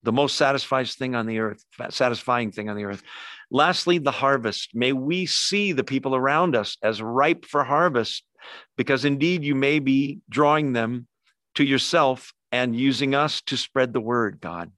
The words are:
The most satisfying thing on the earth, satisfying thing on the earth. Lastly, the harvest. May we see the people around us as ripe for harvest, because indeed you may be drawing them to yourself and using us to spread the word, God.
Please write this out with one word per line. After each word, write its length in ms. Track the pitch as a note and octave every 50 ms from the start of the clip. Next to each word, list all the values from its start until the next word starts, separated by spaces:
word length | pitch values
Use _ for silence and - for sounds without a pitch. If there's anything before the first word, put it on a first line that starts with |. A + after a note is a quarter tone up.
| -
The 80 | A2
most 240 | A2 C3+ C#3+ C3+ -
satisfying 500 | - D3+ C3+ C#3 C3+ - - C3+ C3 B2+
thing 300 | A2+ - - C3 B2+ B2+
on 100 | A#2 A2
the 140 | A2+ A2+ A2
earth, 240 | A2 G#2+ G2+ _ _ _ _ - A#2+ -
satisfying 640 | - - C3 B2 A#2+ A2 - - B2 A#2+ A#2 G#2+
thing 180 | - A2 G#2+ G#2+
on 60 | G#2
the 100 | G#2 G#2
earth. 180 | G2 G2+ G2+ _ - - - - - - - - _
Lastly, 460 | - C3 D3+ F3 F3 - - F3 F3
the 140 | F3 C#3 C#3
harvest. 600 | - - C3+ C3+ C#3 B2+ A2+ A2 G2 - - - -
May 200 | A#2 B2 C3 C3+
we 320 | C3 C3 D3 E3+ F#3 F#3
see 480 | - - - - - G3 G3+ G#3 G3 E3
the 100 | - D3+
people 320 | - C3+ C3+ C3 C3+ C3
around 400 | C3 C3 C3+ D3 D#3 F3+ F3+ C3
us 220 | A2+ G2+ - - _
as 200 | - G#2+ A2 G#2
ripe 440 | A2 A2+ A#2 C3 C#3+ D#3+ E3+ E3+ -
for 180 | - - C#3+ C#3
harvest, 600 | A#2+ C#3+ D3+ F3 F3+ C#3 A#2+ A2 - - - _ _ _ _ - - - - - _ _
because 280 | - A#2+ - C#3 B2+ C3
indeed 380 | D3 C#3 C#3 D3+ E3+ F3+ F3 C#3+
you 100 | C#3+ C#3+
may 240 | C3 C#3 C#3 D3+ D#3
be 400 | C#3 C3+ C3+ C3+ C#3 C#3 C3+ - _
drawing 460 | - - C3+ D3+ D3 D3+ D#3 D3+ C#3 B2
them 340 | A#2 A2+ A2+ B2 B2 A#2+ _ _ _ _ _ _ _ _ _ _
to 80 | - C#3+
yourself 680 | C3 C3+ B2+ - - - E3+ D3 C3 C3 - - - _ _ _ _
and 240 | - B2 B2+ B2 A#2
using 380 | A#2 C3 C3+ C3 A2+ C#3+ C3+ C#3
us 280 | C#3+ D3+ D3+ - -
to 140 | _ - C#3
spread 380 | A#2+ - - _ C3+ B2+ B2 A2+
the 80 | B2+
word, 400 | G#2+ A2+ A#2+ A#2+ A2+ G2+ - -
God. 300 | - E2+ E2+ F2 E2+ F2 _